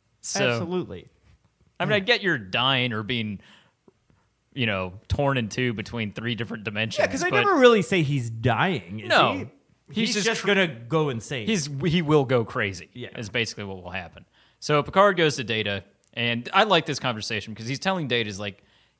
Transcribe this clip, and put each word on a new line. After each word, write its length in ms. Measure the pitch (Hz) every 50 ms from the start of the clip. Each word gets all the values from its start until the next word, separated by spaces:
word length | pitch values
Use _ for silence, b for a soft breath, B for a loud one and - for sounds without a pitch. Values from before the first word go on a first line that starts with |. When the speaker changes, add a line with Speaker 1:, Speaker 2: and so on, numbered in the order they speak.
| _ _ _ _
Speaker 1:
So, 260 | - - - 196 208 -
Speaker 2:
Absolutely. 600 | 120 117 180 165 170 180 151 104 95 87 - - _ _ _ _ - _ _ _ _ _ _ _ _ _
Speaker 1:
I 40 | 175
mean, 80 | 196 214
I 60 | 208
get 240 | 190 208 240 214 196
you're 140 | 185 165 127
dying 560 | 104 92 95 120 123 131 135 127 123 123 113
or 100 | 107 110
being, 380 | 98 127 120 113 107 101 95 b b b b b b b b _ - _ _ _ _ _ _ _ _ _ _ _ _ _
you 120 | 139 123
know, 280 | 110 101 95 92 90 87 104 _ _
torn 280 | - - 143 139 135 131
in 120 | 117 104
two 240 | - - 127 123 113
between 400 | 101 110 - - 120 110 101 98
three 220 | - 110 117 120
different 280 | 107 120 101 - 110 101
dimensions, 360 | 113 101 104 110 110 - 605
Speaker 2:
Yeah, 120 | - -
'cause 80 | - 269
they 80 | 330 359
Speaker 1:
but 120 | - 415
Speaker 2:
never 140 | 403 403 381 302
really 240 | 254 247 233 214
say 200 | 175 - 196 185
he's 280 | 160 135 147 139 120 117
dying, 720 | 113 113 113 123 113 110 143 190 185 120 - 85 98 110
is 80 | 101 -
Speaker 1:
No. 240 | - 208 151 120 98
Speaker 2:
he? 120 | 95 104 120 - _ _ _ _ _ _ _
Speaker 1:
He's 180 | 135 208 226 214
Speaker 2:
He's 60 | 233
Speaker 1:
just 100 | 208 190
Speaker 2:
just 160 | 226 226 220
Speaker 1:
tr-, 60 | - 175
Speaker 2:
gonna 200 | 202 190 190 170
go 420 | 139 117 117 117 156 160 156 147
insane. 360 | 127 113 - - 147 127 107
Speaker 1:
he's, 240 | 104 226 190 143 147 143 131 156
he 160 | 180 151 180
will 220 | 170 143 156 151 139
go 220 | 120 131 123 113
crazy, 440 | - - 127 110 98 95 85 80 - _
Speaker 2:
Yeah. 160 | 123 120 98 - -
Speaker 1:
is 120 | 117 101
basically 360 | - 123 113 - - - 104
what 180 | 98 95 92 90
will 80 | 90
happen. 340 | 87 95 87 82 - - - _ b b b b b b
So 200 | - - 151 147
Picard 360 | 139 - - 190 202 208 190 175
goes 180 | 165 151 127
to 80 | - 123
Data, 400 | 101 117 110 107 104 101 98 - _ _ _ _ _ _
and 340 | 120 117 120 117 117 120 - -
I 100 | 196 180
like 220 | 208 190 165 156
this 140 | - 143 -
conversation 540 | - 131 117 107 101 - 117 107 - - 107
because 140 | - 110 117
he's 120 | 139 -
telling 280 | - 190 190 185 156 127
Data, 200 | 120 120 113 104
he's 100 | 101 92
like, 240 | 104 101 95 _ b b b b b b b b